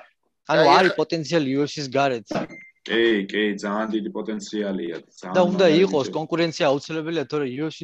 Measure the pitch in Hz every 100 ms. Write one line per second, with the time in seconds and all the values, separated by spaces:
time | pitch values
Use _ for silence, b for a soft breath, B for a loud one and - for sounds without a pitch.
0 | - _ _ _ - 151 151 156 185 -
1 | 151 165 139 165 135 135 143 - 139 131
2 | 139 120 - - - - - _ - 110
3 | 117 104 98 101 107 98 104 104 110 110
4 | 101 107 104 107 101 107 101 95 85 80
5 | - _ 92 180 185 185 180 156 190 147
6 | - 156 156 160 170 - 156 139 - 160
7 | 156 165 135 151 135 127 156 -